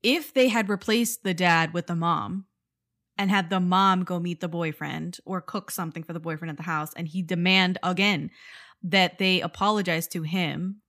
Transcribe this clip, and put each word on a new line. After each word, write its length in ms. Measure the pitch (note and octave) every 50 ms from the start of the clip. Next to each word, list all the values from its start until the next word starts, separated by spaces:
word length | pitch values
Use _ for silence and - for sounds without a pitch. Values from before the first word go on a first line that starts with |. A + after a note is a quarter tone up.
If 320 | - A3+ C#4 F4 D4+ - _
they 140 | C4 B3+ C4
had 200 | G#3+ A#3 G#3+ F#3+
replaced 540 | G#3 F#3+ - - G#3+ A#3 A#3 A3 - -
the 100 | _ G3
dad 400 | F3+ D#3+ F#3 F3 E3 E3 D#3+ D#3+
with 140 | E3 F3 E3
the 80 | - E3+
mom 520 | E3 E3 E3+ E3 D3+ G#2 G#2 F3 G3 G3 _ _ _ _ _ _ _ _ _ _ _ _ _ _
and 140 | - G3+ F#3+
had 180 | G#3 G3 F#3 E3
the 120 | G3 F#3
mom 420 | F3+ F3+ F#3 F#3+ G3 G3 F#3 F#3
go 160 | F3+ - F3+ F3
meet 220 | E3+ F3 E3+ -
the 80 | - E3+
boyfriend 720 | E3 E3+ E3+ D#3+ D3+ - D#3 D3 C#3+ D#3+ D#3+ F3 F3 - _
or 160 | - F#3+ F3+
cook 300 | F3 - - G3 F#3 -
something 320 | - - F3 D#3+ - E3+
for 100 | E3 -
the 60 | E3 E3+
boyfriend 320 | E3 E3 D#3 D3+ E3+ E3
at 60 | D3+
the 80 | - D#3+
house, 280 | F3 D#3+ D#3 D3+ D#3 -
and 120 | - F3
he 160 | D#3 D#3 F#3+
demand 560 | F3+ D#3+ F#3 E3+ F3 F#3 F#3+ F#3+ F#3 F3+ F#3 - -
again 460 | F3+ F#3 F#3 G3 G#3 G3+ D3 D3+ - _ - - - - - - - _ _
that 360 | - F3 F3 G3 F#3 F3 - -
they 220 | F#3+ F#3 F#3 F3+
apologize 680 | - E3+ - - G3 G#3 G#3+ G#3 F#3+ F3+ E3 E3 E3 -
to 140 | - F3
him 600 | D#3+ D3+ F3 F#3 F3 D3+ C#3 D#3+ F3 F#3+ G3+ G#3 _